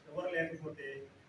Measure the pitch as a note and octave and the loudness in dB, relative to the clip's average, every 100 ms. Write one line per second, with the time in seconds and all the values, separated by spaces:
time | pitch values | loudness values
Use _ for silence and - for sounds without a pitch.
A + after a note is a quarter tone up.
0 | - D3+ F3+ E3+ E3 E3 D3+ D3+ C#3 C#3 | -6 0 2 4 4 0 -6 -4 -6 -6
1 | C#3 - | -8 -14